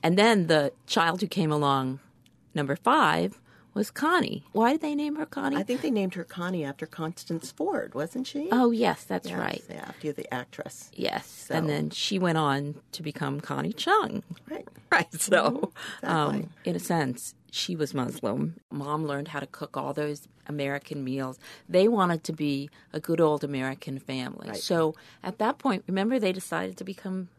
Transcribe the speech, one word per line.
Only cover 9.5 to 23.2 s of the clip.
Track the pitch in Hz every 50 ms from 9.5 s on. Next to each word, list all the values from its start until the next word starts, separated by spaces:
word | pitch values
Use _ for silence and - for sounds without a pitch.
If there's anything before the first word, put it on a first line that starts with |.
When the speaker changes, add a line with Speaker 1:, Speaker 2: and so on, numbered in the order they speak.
| - - - -
Speaker 2:
yeah, | - - - -
after | - - - 151 143
the | - - - -
actress. | 123 123 _ - - - - - - - - -
Speaker 1:
Yes. | - - - - - - - - - - -
Speaker 2:
So. | -
Speaker 1:
And | 160 165 156
then | 147 147 151 151
she | 170 - - - 208 190
went | 180 175 160 160
on | 156 147 139 139 143 143 147 - - _ -
to | - 165
become | 151 147 - 147 139 139 147
Connie | 156 - 143 139 143 165 226
Chung. | - - 330 381 427 359 - - - - _ 170 - - -
Speaker 2:
Right. | 311 349 - - _
Speaker 1:
<laughs> | - - _
Right. | - 320 165 - - 165
So, | - - 190 175 - - 240 277 - - - - - - - -
Speaker 2:
Mm-hmm. | -
Exactly. | - 175 160 147 147 143 139 -
Speaker 1:
um, | 160 - - -
in | 180 170 170
a |
sense, | 175 - 180 165 147 131 127 - - - - _ _ _
she | - - - - 180
was | 160 151 131 -
Muslim. | 139 123 123 - - - 110 104 131 147 160 165 - _ _
Mom | - 147 139 143 147 151 160
learned | 147 143 143 143 147
how | 151 143
to | 139
cook | - - - - 139 -
all | 135 139 139 143
those | - 151 147 147 147 - - _ _ _ -
American | 151 147 139 139 139 143 - - 151 143 135
meals. | 131 131 139 135 131 131 - - - - - - -
They | - 180 190 220
wanted | 240 214 190 175 170 160 _
to | - 160
be | 151 151 147 143 139 139 143 _ - - _ -
a | 156
good | 151 - 165
old | 160